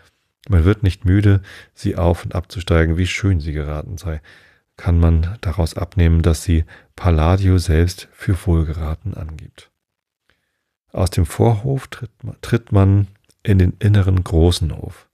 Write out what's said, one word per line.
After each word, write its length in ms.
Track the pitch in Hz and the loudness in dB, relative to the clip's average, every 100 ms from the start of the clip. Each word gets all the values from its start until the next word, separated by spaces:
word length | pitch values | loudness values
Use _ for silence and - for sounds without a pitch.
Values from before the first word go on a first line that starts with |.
| _ _ _ _ - | _ _ _ _ 0
Man 160 | 92 | 2
wird 180 | 82 107 | 4 2
nicht 220 | 95 - | 0 -2
müde, 380 | - 98 104 98 95 - - | 0 2 4 2 0 -14 -20
sie 240 | _ 101 90 | _ -8 -2
auf- 260 | 85 85 | 0 0
und 120 | - 90 | -4 -8
abzusteigen, 600 | - - - 82 82 82 | -8 -10 0 2 2 0
wie 100 | 90 | -2
schön 340 | - 95 92 | -2 -2 -2
sie 100 | 78 | -2
geraten 460 | 76 73 76 - 92 | -6 -6 -8 -10 -12
sei, 240 | 87 76 - - _ _ _ - | -10 -10 -12 -20 _ _ _ -8
kann 220 | - 85 | 0 2
man 380 | 82 82 87 107 | 4 2 0 -4
daraus 340 | - 82 82 - | -6 -4 -4 -4
abnehmen, 460 | 92 - 85 82 | -6 0 4 4
dass 220 | 85 80 | 2 0
sie 220 | - 82 80 - _ - | 0 -2 -2 -10 _ -6
Palladio 640 | 90 80 78 95 98 92 | 0 2 2 2 2 2
selbst 500 | 85 78 87 - - | 2 2 0 -2 -16
für 240 | _ - 92 - | _ -4 -4 0
wohlgeraten 680 | 82 80 80 78 80 98 | 0 -2 -4 -6 -8 -10
angibt. 580 | - 80 78 - - _ _ _ _ _ _ _ _ _ _ _ _ _ | -12 -12 -14 -18 -20 _ _ _ _ _ _ _ _ _ _ _ _ _
Aus 180 | - 92 | -4 -2
dem 160 | - 85 | 0 -2
Vorhof 640 | - 110 107 131 135 - | 0 0 0 -2 -6 -8
tritt 360 | - 117 - | -14 -16 -14
ma-, 120 | 113 - | -16 -14
tritt 300 | - 117 - | -6 -4 0
man 360 | 101 98 98 101 - _ _ | 2 4 2 0 -8 _ _
in 160 | - 98 | 0 2
den 140 | 90 - | 2 0
inneren 440 | 104 104 95 92 | 2 2 2 0
großen 520 | 90 80 85 90 80 - | 0 2 2 2 -4 -6
Hof. 340 | - - _ | -12 -16 _